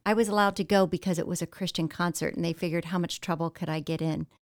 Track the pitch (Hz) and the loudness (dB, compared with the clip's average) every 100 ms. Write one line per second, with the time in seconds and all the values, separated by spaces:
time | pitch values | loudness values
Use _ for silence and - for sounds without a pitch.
0 | 202 214 214 208 202 196 175 196 185 180 | 0 2 4 4 4 2 2 4 4 2
1 | 196 165 - 175 165 - 185 - 165 - | -2 -2 -2 -4 -6 -6 -4 -2 -2 0
2 | 175 165 156 - 170 165 175 170 165 180 | -2 0 -2 -2 -2 -2 -2 -2 -2 -2
3 | 170 - - 165 165 - 156 156 147 160 | -2 -4 -4 -2 -2 -4 -4 -4 -2 -2
4 | 160 156 156 _ | 0 -2 -6 _